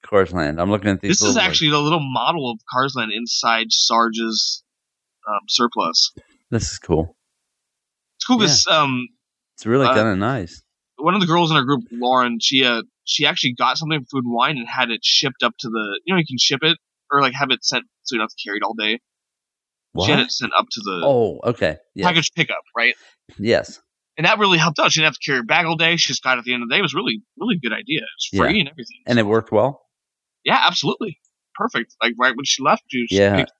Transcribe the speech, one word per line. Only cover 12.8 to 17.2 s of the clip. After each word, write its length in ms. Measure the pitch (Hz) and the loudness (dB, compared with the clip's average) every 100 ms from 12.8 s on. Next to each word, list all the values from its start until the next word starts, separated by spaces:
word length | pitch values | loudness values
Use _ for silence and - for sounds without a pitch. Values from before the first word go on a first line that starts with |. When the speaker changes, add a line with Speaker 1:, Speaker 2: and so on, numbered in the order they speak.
| - _ | -6 _
Speaker 2:
she 220 | - - 147 | -6 -2 -2
actually 280 | 170 127 | 0 -4
got 240 | 120 127 127 | 0 0 0
something 200 | 156 156 | -2 -4
from 60 | 120 | -4
Food 180 | 135 | -4
and 100 | 120 | -2
Wine 240 | 117 139 139 | -2 -2 -2
and 100 | 117 | -6
had 220 | 131 120 | -2 -2
it 140 | 110 | -2
shipped 380 | - - 147 - | 0 0 0 0
up 120 | 120 - | -2 -2
to 80 | 120 | -6
the, 320 | 113 104 98 | -6 -4 -6
you 100 | 175 | 0
know, 40 | 185 | 0
you 60 | 151 | 0
can 120 | 123 | 0
ship 220 | - 139 | 0 0
it 140 | 156 165 _ _ - | 0 -2 _ _ -2
or, 80 | 143 | 2